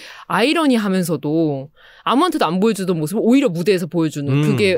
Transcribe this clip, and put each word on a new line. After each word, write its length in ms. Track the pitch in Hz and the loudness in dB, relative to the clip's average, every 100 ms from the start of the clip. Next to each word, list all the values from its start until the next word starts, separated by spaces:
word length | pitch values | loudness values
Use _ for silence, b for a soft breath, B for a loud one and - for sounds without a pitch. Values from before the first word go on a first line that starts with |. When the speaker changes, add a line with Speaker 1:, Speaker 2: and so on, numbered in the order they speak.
| B B B | B B B
Speaker 1:
아이러니하면서도 1400 | 175 247 339 302 233 202 185 170 151 147 160 156 139 135 _ B B | -2 0 2 2 2 2 0 -2 -2 -2 0 0 -2 -10 _ B B
아무한테도 420 | B 233 359 311 160 | B 0 2 0 0
안 140 | 180 | 2
보여주던 380 | 220 196 185 165 | 0 0 -2 -2
모습을 220 | 151 208 | -4 -2
오히려 260 | 196 269 262 | 2 4 2
무대에서 360 | 165 175 185 175 | 0 0 0 -2
보여주는 440 | 175 160 147 143 | -2 -2 -2 -2
Speaker 2:
음. 100 | 139 | 0
Speaker 1:
그게 340 | 151 135 196 | 2 2 2